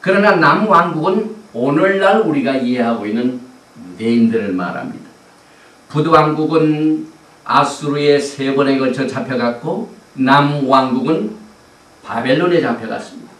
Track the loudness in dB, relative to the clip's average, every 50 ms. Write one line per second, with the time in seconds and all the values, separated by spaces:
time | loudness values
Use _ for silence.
0 | 0 2 2 4 4 4 4 4 4 4 4 2 2 4 4 4 2 2 -2 -2
1 | -2 0 0 0 -2 -4 -10 -14 -18 -12 -6 -4 -2 0 2 2 2 2 2 2
2 | 2 4 4 2 2 0 0 0 0 0 -2 -2 -2 -2 0 0 0 -2 -2 -4
3 | -4 -4 -4 -2 -2 -2 -4 -6 -14 -18 -20 -20 _ _ _ -20 -20 -20 -14 -6
4 | -2 0 2 4 4 4 2 0 -2 -2 -4 -4 -4 -4 -6 -8 -10 -10 -12 -14
5 | -16 -20 -20 _ _ -20 -20 _ _ _ -20 _ -20 -20 -20 -20 -20 _ -2 -2
6 | 0 4 4 4 4 4 0 0 -2 0 2 2 2 2 2 2 0 0 0 -2
7 | -4 -10 -16 -20 _ -20 -20 _ _ 0 0 2 2 0 -4 -6 -6 -4 -2 2
8 | 4 4 4 4 2 -4 -6 -4 -4 -2 0 0 2 2 2 2 0 -2 -2 -2
9 | -4 -4 -4 -6 -6 -4 -4 -2 -2 -2 -4 -4 -6 -6 -6 -6 -8 -10 -14 -20
10 | _ -18 _ -2 2 4 4 4 4 2 0 -2 0 2 2 2 2 2 -2 -2
11 | 0 0 -2 -2 -2 -6 -8 -14 -20 -20 -20 -20 -20 _ _ _ _ _ -20 _
12 | -14 -8 -8 -4 0 0 0 2 2 2 2 0 0 0 -4 -4 -6 -8 -10 -10
13 | -10 -14 -18 -20 -20 -20 -20